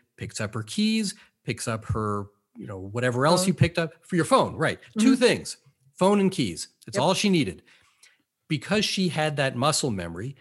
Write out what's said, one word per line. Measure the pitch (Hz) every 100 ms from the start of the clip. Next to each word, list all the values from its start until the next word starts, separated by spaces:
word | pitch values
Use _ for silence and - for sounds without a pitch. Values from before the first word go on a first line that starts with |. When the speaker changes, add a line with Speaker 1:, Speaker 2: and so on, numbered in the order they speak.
| _ -
Speaker 1:
picks | - -
up | 107
her | 113
keys, | 110 - 214 220 202 - - _
picks | - - -
up | 110
her, | - 113 107 101 101 _ _ 233
you | 190
know, | 95
whatever | 98 110 127 123 143
else | 180
Speaker 2:
Phone. | 185
Speaker 1:
you |
picked | 151 170 170
up | 165 -
for | - 175
your |
phone, | 147 262 120 117
right? | 151 87 - 220
Two | 240
Speaker 2:
Mm-hmm. | 269
Speaker 1:
things, | 233 139 - - _ _ _ -
phone | 185 208
and | 190
keys. | 185 107 80 - _ -
That's | 117
Speaker 2:
Yep. |
Speaker 1:
all | 151
she | 185 208
needed. | 175 104 - _ _ _ _ _ _ _ _ -
Because | 156 - 208
she | - - 185
had | 143 156 147
that | 135
muscle | 123 143 156 143
memory, | 98 85 85 123 -